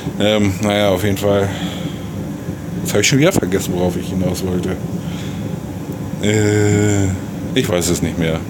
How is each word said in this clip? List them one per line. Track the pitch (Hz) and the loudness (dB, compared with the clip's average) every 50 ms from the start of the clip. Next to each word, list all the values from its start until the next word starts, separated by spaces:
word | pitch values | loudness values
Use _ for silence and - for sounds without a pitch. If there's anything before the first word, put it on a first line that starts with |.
| - - - - | -6 -6 -2 0
Ähm, | 101 104 107 107 101 98 95 90 | 2 2 4 4 2 2 0 0
naja, | 107 104 101 104 104 101 | 0 2 2 4 4 4
auf | 92 90 98 | 2 2 2
jeden | 104 98 | 0 0
Fall. | 98 101 101 101 101 98 95 - - - - - - - - - - - - - - - - - - - - - - - - - - - | 2 2 2 2 2 2 0 -2 -4 -6 -6 -6 -6 -6 -8 -8 -8 -8 -8 -8 -8 -8 -8 -8 -8 -8 -8 -8 -8 -8 -8 -6 -6 -4
Jetzt | - | -2
habe | - 107 | 0 2
ich | 101 | 2
schon | - 143 | 4 4
wieder | 135 151 185 | 4 4 4
vergessen, | 190 - 98 90 92 92 - 92 90 | 4 2 2 2 0 0 0 0 0
worauf | 90 90 90 87 | 2 2 2 0
ich | 92 92 92 | -2 -4 -2
hinaus | 95 92 92 90 90 - 92 | -2 0 0 0 0 -2 -2
wollte. | 92 90 90 87 92 90 - - - - - - - - - - - - - - - - - - - - - - - - - - - - - | -2 -2 0 -2 -2 -4 -4 -4 -6 -6 -6 -6 -6 -6 -6 -6 -6 -6 -6 -6 -6 -6 -6 -8 -8 -8 -8 -8 -8 -8 -8 -6 -6 -6 -2
Äh, | 101 104 107 107 104 104 104 104 104 104 104 104 104 104 101 101 98 98 95 95 - - - - - - - | 0 2 4 4 4 4 4 4 4 4 4 4 4 4 4 2 2 2 0 -2 -4 -6 -8 -6 -4 -2 0
ich | 131 127 | 0 2
weiß | - 90 87 85 87 | 2 2 2 2 0
es | 85 - 87 | 0 0 0
nicht | 82 76 87 | -2 0 0
mehr. | 82 80 80 80 - | 0 0 0 -2 -4